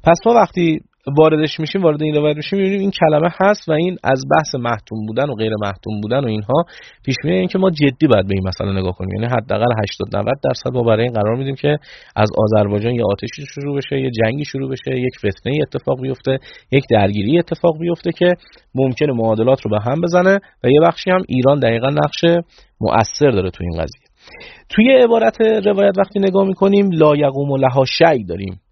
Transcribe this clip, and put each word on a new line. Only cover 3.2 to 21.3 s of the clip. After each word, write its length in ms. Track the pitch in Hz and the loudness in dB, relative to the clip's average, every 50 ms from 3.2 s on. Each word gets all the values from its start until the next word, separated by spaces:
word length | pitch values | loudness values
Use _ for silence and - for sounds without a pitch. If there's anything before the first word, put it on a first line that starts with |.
| 160 175 160 - | 0 0 0 0
هست 280 | 190 196 208 208 - - | 2 2 2 0 -2 -2
و 20 | |
این 260 | 156 151 170 185 185 - - | -2 0 0 -2 -4 -4 -2
از 200 | - 135 131 135 135 | -2 -2 0 0 0
بحث 240 | 151 156 156 - - | 0 0 0 -2 -6
محتوم 500 | 135 120 120 117 107 - _ 110 110 107 107 | -6 -4 -4 -4 -4 -8 _ -10 -8 -8 -6
بودن 220 | 110 120 135 147 | -4 -4 -4 -4
و 60 | 127 | -4
غیر 160 | 104 110 110 110 104 | -4 -4 -4 -2 -4
محتوم 400 | 104 101 95 - _ 101 107 104 | -4 -6 -6 -8 _ -8 -8 -6
بودن 220 | 104 104 123 139 139 | -4 -2 -2 -2 -2
و 40 | 117 | -2
اینها 380 | 107 107 104 - 131 156 170 _ - - - - - _ _ | -4 -4 -2 0 0 0 0 _ -8 -20 -20 -20 -20 _ _
پیش 100 | - 131 - - | -6 -4 -4 -2
میاد، 140 | 147 180 185 | -2 -2 0
این 100 | 185 180 | -2 -2
که 100 | - 190 | -2 0
ما 120 | 190 190 | 0 0
جدی 380 | 170 147 147 139 127 _ 156 147 | 2 2 0 0 2 _ 2 4
باید 200 | 120 101 92 98 | 4 2 2 0
به 60 | 98 | -2
این 120 | 98 92 95 | -2 -2 -4
مسئله 240 | 90 - - 101 | -4 -4 -4 -4
نگاه 220 | 98 95 92 90 92 | -2 -2 -2 -4 -4
کنیم. 220 | _ 92 95 95 | _ -8 -8 -6
یعنی 180 | 101 110 120 123 | -4 -4 -2 -2
حداقل 400 | 117 110 131 - 104 113 120 117 110 104 | -4 -2 -4 -4 -2 0 0 0 -2 -2
هشتاد 320 | 98 - - 95 104 110 | -6 -6 -8 -8 -4 -4
نود 240 | 101 104 113 131 143 - | -4 -2 -2 -4 -2 -2
درصد 300 | 139 131 - - 127 123 | -4 -4 -2 -6 -6 -4
ما 100 | 127 120 | -2 0
برای 200 | 117 110 107 117 | 2 2 2 0
این 100 | 123 120 | -2 -2
قرار 220 | 110 104 107 113 | -2 -2 -2 -2
می‌دیم 200 | 123 135 135 139 | -2 -4 -8 -8
که 220 | 131 - 143 147 151 _ - - - - - _ | -4 -2 -2 -2 -2 _ -14 -20 -20 -20 -12 _
از 140 | - 107 104 - - | 0 0 0 2 0
آذربایجان 580 | 110 104 110 107 104 101 104 104 104 117 123 | 0 2 2 2 2 2 0 -2 -2 -2 -2
یه 80 | 120 113 95 | -2 0 -2
آتشی 340 | 101 - - 117 - - 143 139 - | -2 -4 -6 -12 -10 -12 -16 -14 -12
شروع 220 | 147 139 143 143 139 | -10 -8 -6 -6 -6
بشه، 220 | 135 - 143 135 | -6 -4 -4 -4
یه 120 | 131 131 | -4 -4
جنگی 340 | 120 110 110 110 120 143 147 | -2 0 0 0 0 -4 -8
شروع 240 | - - 135 135 131 | -8 -8 -8 -6 -6
بشه، 280 | 135 127 - - 131 127 | -8 -8 -6 -6 -4 -2
یک 140 | 123 127 - - | -4 -4 -6 -4
فتنه‌ای 440 | - 104 95 - _ 117 139 151 | -6 -6 -6 -4 _ -4 -2 -2
اتفاق 400 | 143 - - - - - 139 127 | -4 -4 -6 -8 -4 -4 -4 -4
بیفته، 360 | 127 131 131 - _ 135 131 135 _ - - - _ _ | -4 -8 -8 -6 _ -4 -4 -4 _ -14 -20 -20 _ _
یک 120 | - 139 135 - | -2 -2 0 2
درگیری 500 | 120 107 101 98 104 104 98 104 147 175 | 2 2 2 2 0 -2 -2 0 0 0
اتفاق 400 | 170 - 170 - - 170 160 156 | 0 -2 -6 -2 0 -2 -2 0
بیفته 320 | 165 175 170 - - 175 | -4 -6 -6 -4 -4 -6
که 220 | 165 - 175 175 180 175 _ - _ _ _ _ _ | -2 0 2 0 0 0 _ -20 _ _ _ _ _
ممکنه 380 | 127 135 131 123 - 151 147 131 | -2 -2 -2 0 -2 -2 -2 0
معادلات 480 | 117 113 113 110 107 113 123 135 131 | 0 0 0 0 2 2 2 2 0
رو 100 | - 113 | 0 -2
به 80 | 104 104 101 120 | -2 -2 -2 -2
هم 100 | 135 160 | -2 -2
بزنه 380 | 175 175 170 180 180 190 196 196 - - _ _ - | -2 0 0 2 2 4 2 0 -2 -8 _ _ 0
و 60 | 123 | 4
یه 100 | 135 147 | 4 6
بخشی 300 | 165 170 160 - - 190 | 4 4 2 0 -2 0
هم 100 | 185 185 185 | 0 0 0
ایران 320 | - | -2